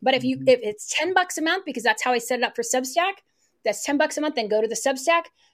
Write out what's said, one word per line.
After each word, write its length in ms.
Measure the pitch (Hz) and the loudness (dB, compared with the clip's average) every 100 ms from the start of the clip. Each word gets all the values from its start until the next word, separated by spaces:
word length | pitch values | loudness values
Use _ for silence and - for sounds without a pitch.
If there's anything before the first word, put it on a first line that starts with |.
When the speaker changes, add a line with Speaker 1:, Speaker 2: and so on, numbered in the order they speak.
Speaker 1:
But 120 | 254 | 0
if 80 | 254 | 0
you, 140 | 254 262 | 0 2
Speaker 2:
Mm-hmm. 100 | 262 | 4
Speaker 1:
if 120 | 247 | 4
it's 280 | 214 208 - | 2 -8 -6
ten 180 | - 349 | -2 0
bucks 240 | 370 359 320 | 2 0 -2
a 40 | |
month, 240 | 320 381 | -2 -2
because 180 | 311 247 | -4 -2
that's 200 | 226 214 | 0 2
how 100 | 254 | 0
I 40 | 240 | 0
set 220 | 240 240 | 0 -2
it 60 | |
up 100 | 240 | -2
for 60 | - | -2
Substack, 500 | 233 262 262 339 381 392 _ _ _ _ | -2 -2 0 0 0 -2 _ _ _ _
that's 200 | 220 - | -4 -2
ten 140 | - 285 | 0 2
bucks 200 | 302 302 | 2 0
a 40 | |
month, 140 | 302 | -2
then 120 | 294 208 | -2 0
go 140 | 214 | 0
to 60 | 220 | 0
the 80 | |
Substack, 480 | 220 269 262 330 339 330 _ _ | -2 -2 0 2 0 0 _ _